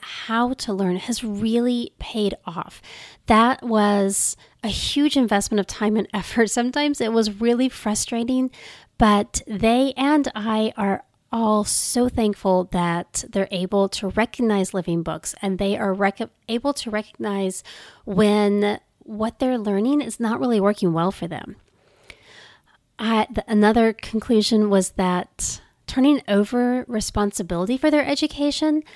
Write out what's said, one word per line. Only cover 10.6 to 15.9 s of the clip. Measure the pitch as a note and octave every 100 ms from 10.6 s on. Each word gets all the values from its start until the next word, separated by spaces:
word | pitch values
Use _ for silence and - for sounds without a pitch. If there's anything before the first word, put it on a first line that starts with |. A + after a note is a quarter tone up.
| A3 -
are | G3+ G3 - _ -
all | A3+ A3 G#3+
so | G#3 - - B3 B3
thankful | - G#3+ G3+ G3 F#3 F3+
that | F3+ F3 E3+ - - -
they're | G3 F#3+
able | F#3 F#3 G3+ G3
to | - F#3+
recognize | G#3 A#3+ - A3+ G3+ F#3
living | F#3+ F3 E3+
books, | E3 D#3+ - -
and | G3 F#3+
they | G3 G#3
are | G3+